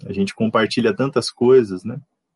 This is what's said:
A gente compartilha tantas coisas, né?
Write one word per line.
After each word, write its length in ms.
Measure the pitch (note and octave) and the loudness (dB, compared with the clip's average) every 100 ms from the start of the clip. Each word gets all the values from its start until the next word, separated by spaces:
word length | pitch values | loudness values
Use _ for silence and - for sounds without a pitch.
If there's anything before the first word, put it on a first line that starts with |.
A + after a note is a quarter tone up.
| - | -10
A 60 | |
gente 240 | F#2+ G2 - | -4 -4 -2
compartilha 580 | A2 A2+ G#2+ - A2+ | -2 0 0 0 0
tantas 380 | G2 C3+ B2+ - | 0 -2 -2 -4
coisas, 520 | - A#2+ C3 G#2+ F#2 | 0 4 4 4 -4
né? 160 | A2 B2+ - _ _ | -10 -12 -14 _ _